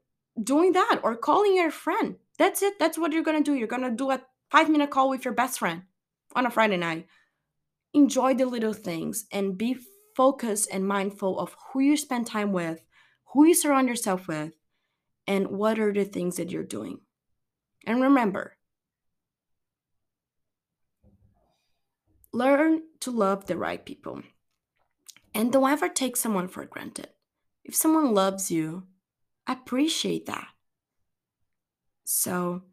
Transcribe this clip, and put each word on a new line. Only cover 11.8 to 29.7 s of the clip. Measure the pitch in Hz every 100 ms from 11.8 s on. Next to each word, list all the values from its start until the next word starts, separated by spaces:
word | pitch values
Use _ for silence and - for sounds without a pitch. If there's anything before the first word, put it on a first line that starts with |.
you | 277 294
spend | - 247 233
time | 214 202
with, | 185 165 165 _ _ _ _ -
who | 269
you | 311
surround | 349 302 269 254
yourself | 233 214 185 -
with, | 156 156 - _ _ _ _ _ _ -
and | 196 190
what | 196 214 220
are | 208
the | 202 196
things | 180 180 175
that | 175
you're | 160
doing. | - - 110 - _ _ _ _ _ _ _ _ -
And | 240
remember, | 262 277 220 196 - _ _ _ _ _ _ _ _ _ _ _ _ _ _ _ _ _ _ _ _ _ _ _ _ _ 101 101 _ _ _ _ _ _ _ _ _ _ _
learn | 233 254 277 320 320 - -
to | 254
love | 233 190 196 -
the | 170
right | 85 90
people. | - - - 65 - _ _ _ _ _ _ _ - - _
And | 214 233
don't | 269 262
ever | 294 359
take | - 254 247
someone | 233 196 180
for | -
granted. | - - - - - _ _ _ _ _ -
If |
someone | - 320 320 285
loves | 202 190 190 -
you, | 165 156 175 185 _ _ _ _ _ -
appreciate | 254 -